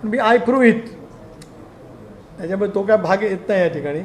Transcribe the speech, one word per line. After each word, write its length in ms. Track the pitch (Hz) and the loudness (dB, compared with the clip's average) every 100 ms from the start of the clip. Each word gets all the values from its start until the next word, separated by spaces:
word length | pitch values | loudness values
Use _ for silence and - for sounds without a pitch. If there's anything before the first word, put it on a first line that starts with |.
पण 60 | 220 | -4
मी, 100 | 240 | 0
I 180 | 220 - | 2 2
prove 260 | - 262 | 4 4
it. 160 | 240 - - - - - - - - - - - - - - - - - | 4 4 -6 -18 -20 -20 -20 -20 -20 -20 -20 -20 -20 -20 -20 -20 -20 -12
त्याच्यामुळे 320 | 170 196 202 | -8 -4 -2
तो 80 | 202 | -2
काय 140 | 196 214 | 0 0
भाग 260 | 170 196 | 2 0
येत 160 | 208 185 - | 0 -4 -2
नाही 120 | 196 | 0
या 80 | 175 | 0
ठिकाणी. 320 | 156 143 151 | -2 -6 -8